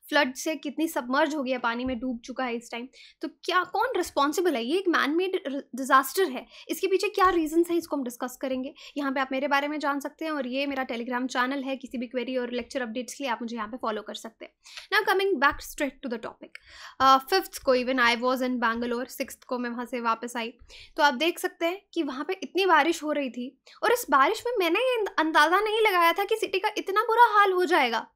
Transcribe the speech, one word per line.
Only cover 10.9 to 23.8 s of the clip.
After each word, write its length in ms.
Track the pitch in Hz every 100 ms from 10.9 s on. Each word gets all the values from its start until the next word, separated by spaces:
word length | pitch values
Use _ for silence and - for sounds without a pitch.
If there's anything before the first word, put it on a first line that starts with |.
| 240 240 247 254
चैनल 360 | 262 254 277
है, 140 | 262 269
किसी 200 | 254 254
भी 100 | 240
क्वेरी 300 | 254 233 254
और 140 | 247
लेक्चर 300 | 240 233 277
अपडेट्स 320 | 247 220 247
के 100 | -
लिए 80 | 277
आप 80 | 220
मुझे 140 | 233 233
यहाँ 120 | 214
पे 100 | 247
फॉलो 240 | 233 208
कर 140 | 208 214
सकते 300 | 233 _ -
हैं। 80 | _ - - - 392
Now 120 | 440
coming 240 | 381 392
back 240 | 339 277 302
straight 480 | - - 285 - 269
to 60 |
the 100 | 233
topic, 260 | 226 - - - _ - - -
अ, 180 | 269 262
फिफ्थ 400 | - 381 - -
को 180 | - 254
even 240 | 240 262
I 180 | 240 233
was 220 | 247 254
in 200 | 254 254
Bangalore, 480 | 233 226 240 240 262
सिक्स्थ 360 | - 269 -
को 160 | _ 247
मैं 100 | 240
वहाँ 160 | 233 233
से 140 | 247
वापस 380 | 233 226 240 240
आई। 160 | 226 - _ - - -
तो 60 |
आप 100 | 294
देख 260 | 247 320 339
सकते 260 | 370 - 339
हैं 80 | 381 _
कि 100 | -
वहाँ 220 | 285 262 294
पे 120 | 370
इतनी 220 | - 339 381
बारिश 380 | 320 285 330
हो 80 | 302
रही 180 | 294 269
थी 320 | 233 247 _ _ -